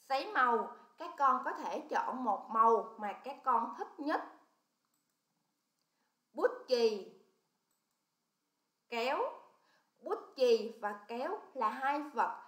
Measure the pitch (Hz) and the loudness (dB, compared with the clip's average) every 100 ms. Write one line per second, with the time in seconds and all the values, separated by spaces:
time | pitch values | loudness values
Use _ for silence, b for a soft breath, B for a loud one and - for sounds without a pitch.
0 | - 269 381 339 247 226 202 B B - | -4 -2 0 2 4 2 -2 B B -14
1 | 349 - 269 247 302 320 196 220 - - | -8 2 4 4 0 -6 -6 -6 -4 -2
2 | - 254 240 196 - 226 226 220 - - | -2 -2 -2 -2 0 4 6 6 2 -6
3 | 208 185 254 269 269 233 240 - 415 - | -8 -8 -12 -6 0 0 0 -6 -10 -8
4 | 285 330 - - _ _ _ _ _ _ | -4 -4 -4 -18 _ _ _ _ _ _
5 | _ _ _ _ _ _ _ _ _ _ | _ _ _ _ _ _ _ _ _ _
6 | _ _ _ 233 494 - - 240 226 202 | _ _ _ 0 0 0 -2 2 2 2
7 | - - _ _ _ _ _ _ _ _ | -8 -18 _ _ _ _ _ _ _ _
8 | _ _ _ _ _ _ _ _ - 233 | _ _ _ _ _ _ _ _ -10 -4
9 | 247 330 554 - - _ b b b _ | -2 -2 -4 -6 -18 _ b b b _
10 | 285 440 - - 247 226 220 - 208 208 | -8 -8 -6 2 4 4 0 -6 -6 -6
11 | - 240 311 415 - 262 214 247 269 294 | -8 -6 -6 -6 -8 -2 -2 0 -2 -2
12 | 294 233 180 - | -2 -2 -2 -2